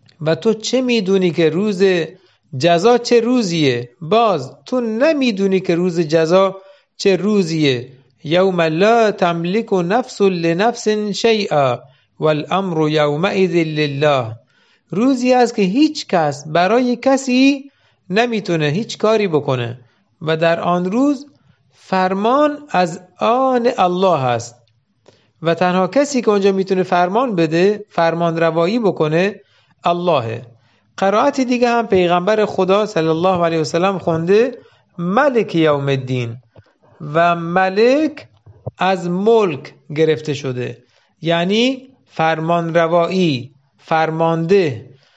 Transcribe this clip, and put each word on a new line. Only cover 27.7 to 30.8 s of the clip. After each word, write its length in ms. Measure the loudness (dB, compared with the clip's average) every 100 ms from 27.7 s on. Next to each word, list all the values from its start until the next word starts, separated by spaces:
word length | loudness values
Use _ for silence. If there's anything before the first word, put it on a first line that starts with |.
| 0 -4
فرمان 480 | -2 0 0 -2 0
روایی 420 | 0 0 0 0
بکنه، 560 | 0 0 0 0 0 -4 _ _ _ _
اللهه. 580 | -2 0 0 0 -2 -8 -14 _ _ _